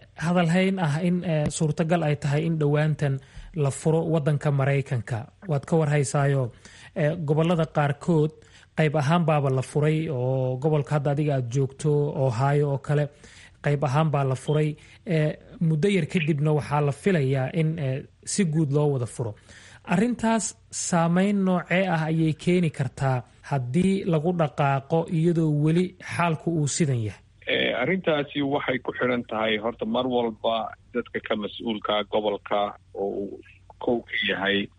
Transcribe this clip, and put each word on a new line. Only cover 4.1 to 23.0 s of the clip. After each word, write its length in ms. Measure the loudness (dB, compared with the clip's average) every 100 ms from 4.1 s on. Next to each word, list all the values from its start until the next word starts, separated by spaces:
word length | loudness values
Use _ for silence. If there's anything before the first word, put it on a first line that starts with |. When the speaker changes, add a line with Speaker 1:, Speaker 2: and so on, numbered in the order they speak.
| 0 2 0 0
Speaker 1:
Maraykanka. 680 | 0 2 0 0 -4 -4 -8 -8 _ -4
Waad 160 | -4 0
ka 100 | 2
warhaysaayo, 720 | 2 2 2 2 2 2 -2 -6 -20 -20 -10 -2
eh, 180 | 0 0
gobollada 500 | 0 2 2 2 0
qaarkood 640 | 0 0 0 2 2 2 -2 -20 -20 -6 0
qayb 200 | 2 2
ahaan 280 | 2 2 4
baaba 240 | 2 2
la 120 | 0
furay 460 | 0 0 2 0 -2
oo 480 | -2 -2 0 -2 0
gobolka 380 | 0 0 0 0
hadda 140 | 0
adiga 240 | 0 0 0
aad 140 | 0
joogto, 380 | 0 -2 -2 0 2 0 0
Ohio 540 | 0 2 2 2 0
oo 60 | -2
kale, 300 | 0 0 0 -6 -20 -20 -20 -6
qayb 220 | -2 0
ahaan 260 | 2 2 2
baa 140 | 2
la 100 | 0
furay. 420 | -2 0 0 0 -4 -14 -14 -2
Eh, 300 | 0 0 -4 -14 -4
muddo 280 | 0 2 2
yar 180 | 2 0
kadibna 460 | 0 0 0 2
waxaa 280 | 0 0 0
la 120 | 0
filayaa 580 | 0 0 2 2 0 0
in, 240 | 0 -2 -2
eh, 240 | -4 -4 -8 _
si 200 | -4 0
guud 280 | 2 2 2
loo 160 | 2 2
wada 140 | 0 -4
furo. 280 | -6 -8 -10 -18 -20 -20 -18
Arrintaas 720 | -2 0 0 0 0 0 -2 -10 -14
saameyn 760 | -10 -2 2 2 2 2 2
noocee 420 | 2 0 0 0 2
ah 200 | 0 0
ayay 260 | 0 0
keeni 380 | 0 0 2 2
kartaa 520 | -2 -6 -2